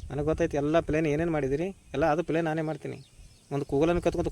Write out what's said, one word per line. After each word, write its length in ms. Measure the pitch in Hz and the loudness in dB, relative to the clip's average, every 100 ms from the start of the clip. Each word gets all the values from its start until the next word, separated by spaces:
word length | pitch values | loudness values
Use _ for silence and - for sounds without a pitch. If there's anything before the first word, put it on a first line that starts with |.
| - | -10
ನನಗೆ 160 | 139 147 | -4 -2
ಗೊತ್ತೈತಿ 260 | 156 165 151 | 0 0 0
ಎಲ್ಲ 180 | 143 165 160 | 2 2 2
ಪ್ಲೇನ್ 200 | 151 160 | 0 2
ಏನೇನು 220 | 147 170 156 | 0 0 0
ಮಾಡಿದಿರಿ 320 | 135 143 180 190 - 135 | 0 -2 -4 -8 -8 0
ಎಲ್ಲ, 80 | 160 | 2
ಅದು 80 | 151 170 | 2 0
ಪ್ಲೇ 140 | 160 165 | 0 0
ನಾನೇ 160 | 160 156 | -2 -4
ಮಾಡ್ತೀನಿ. 280 | 151 135 123 139 - - - - | -6 -8 -12 -16 -20 -20 -20 -6
ಒಂದು 120 | 139 139 | -6 0
ಕೂಗಲನ್ನು 320 | 139 160 175 170 | 2 4 2 0
ಕತ್ಕೊಂತ 240 | 170 165 | 0 -2